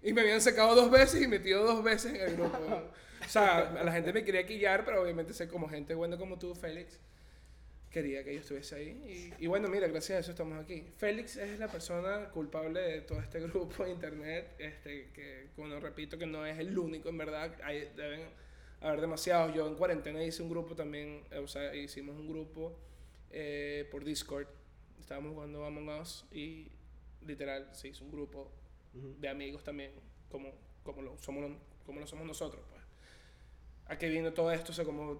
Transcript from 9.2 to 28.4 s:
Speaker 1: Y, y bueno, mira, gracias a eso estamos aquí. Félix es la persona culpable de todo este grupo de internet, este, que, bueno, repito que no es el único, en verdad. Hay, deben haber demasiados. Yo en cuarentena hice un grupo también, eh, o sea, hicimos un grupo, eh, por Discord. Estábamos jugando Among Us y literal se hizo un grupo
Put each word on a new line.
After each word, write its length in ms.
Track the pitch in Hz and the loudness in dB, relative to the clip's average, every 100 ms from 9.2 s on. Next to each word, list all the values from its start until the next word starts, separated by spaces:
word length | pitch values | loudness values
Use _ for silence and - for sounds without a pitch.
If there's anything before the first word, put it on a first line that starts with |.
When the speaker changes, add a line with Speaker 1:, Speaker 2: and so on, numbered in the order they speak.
| 175 170 | -12 -6
Speaker 1:
Y, 60 | |
y 20 | 165 | 0
bueno, 220 | 196 208 | 2 2
mira, 180 | 196 175 | 2 2
gracias 280 | 156 156 190 | 0 -2 -2
a 40 | |
eso 100 | 170 | -2
estamos 280 | 175 160 156 | -6 -6 -6
aquí. 280 | 156 170 165 - | -8 -12 -12 -2
Félix 400 | 208 214 233 - | 0 0 -6 -8
es 220 | 202 208 | -8 -6
la 100 | 214 | -8
persona 640 | - - 175 185 208 196 | -8 -6 -4 -2 -4 -4
culpable 500 | 165 151 156 160 170 | -6 -4 -4 -4 -2
de 220 | 180 160 | -2 -4
todo 180 | - 151 | -6 -6
este 180 | 151 165 | -4 -6
grupo 440 | 165 185 175 - | -4 -4 -4 -4
de 60 | 185 | -6
internet, 640 | 175 160 151 151 165 170 - | -4 -8 -8 -6 -8 -8 -12
este, 520 | 151 151 147 143 127 | -14 -12 -14 -14 -14
que, 360 | - 143 135 135 - | -16 -16 -16 -18 -14
bueno, 220 | 151 147 | -10 -10
repito 360 | 151 151 151 165 | -10 -10 -10 -8
que 100 | 165 | -6
no 200 | 156 156 | -6 -6
es 120 | 156 | -6
el 180 | 170 196 | -2 -2
único, 320 | 165 160 165 | -2 -4 -6
en 80 | 165 | -6
verdad. 360 | 156 151 160 165 | -4 -4 -6 -8
Hay, 280 | 143 147 147 | -8 -6 -8
deben 280 | 147 147 151 160 - - - - - | -10 -10 -10 -12 -16 -20 -20 -20 -6
haber 200 | 156 151 | 0 0
demasiados. 520 | 165 156 - 175 160 | 0 -2 4 6 6
Yo 140 | 156 156 | 2 -2
en 60 | |
cuarentena 500 | 156 180 160 151 156 | 2 2 2 -2 -4
hice 180 | 165 160 | -4 -4
un 60 | 165 | -4
grupo 260 | 170 165 | -4 -4
también, 480 | 165 151 147 147 147 - | -6 -6 -6 -10 -12 -10
eh, 80 | 147 | -10
o 80 | 139 | -8
sea, 280 | 139 143 | -6 -6
hicimos 420 | 147 143 - 143 147 | -6 -10 -10 -12 -10
un 100 | 156 | -8
grupo, 500 | 156 156 160 165 170 - - - - - | -8 -8 -8 -10 -10 -18 -20 -20 -20 -14
eh, 580 | 147 151 147 147 147 143 | -10 -6 -4 -4 -4 -6
por 140 | 143 | -8
Discord. 420 | 139 151 - 139 143 - - - - - | -6 -6 -4 -8 -8 -14 -20 -20 -20 -20
Estábamos 360 | - 139 151 | -14 -10 -10
jugando 300 | 156 147 147 | -10 -10 -10
Among 360 | 147 151 151 151 | -8 -8 -8 -10
Us 240 | 165 - - | -10 -14 -14
y 360 | 156 151 160 156 - - - - - 156 | -12 -10 -12 -16 -20 -20 -20 -20 -18 -14
literal 420 | 139 139 135 139 | -8 -6 -6 -8
se 140 | - 135 | -14 -16
hizo 160 | 143 | -16
un 60 | 139 | -14
grupo 400 | 147 143 143 | -10 -10 -12